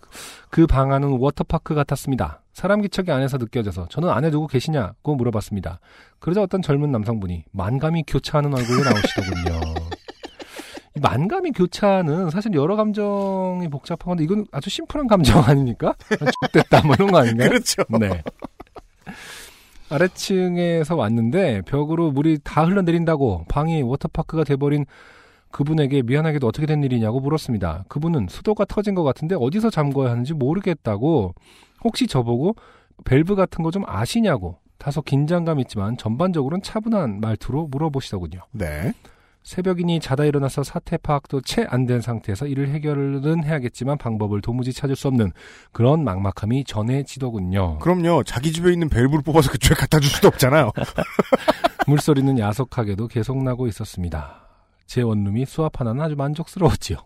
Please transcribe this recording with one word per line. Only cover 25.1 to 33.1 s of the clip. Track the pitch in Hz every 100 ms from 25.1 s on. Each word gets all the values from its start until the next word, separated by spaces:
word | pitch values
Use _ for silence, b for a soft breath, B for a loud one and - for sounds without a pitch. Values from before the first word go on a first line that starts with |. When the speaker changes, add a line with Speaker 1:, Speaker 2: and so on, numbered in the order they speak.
| b b b b
Speaker 1:
그분에게 | - 147 160 139 139
미안하게도 | 117 139 160 147 120
"어떻게 | 113 151
된 | 151
일이냐"고 | 139 123 107 120
물었습니다. | 135 151 - 113 87 80 95
그분은 | 147 160 165 92
수도가 | - - 214 202
터진 | - 208 190
것 |
같은데 | 151 123 156 185
어디서 | 123 190 220
잠궈야 | 165 143 135 131
하는지 | 120 123
모르겠다고, | 160 127 180 196 160 - 101 151 160 95 - b b b b
혹시 | 240 - 240
저보고 | 135 117 120 165 226 b b b _
"밸브 | -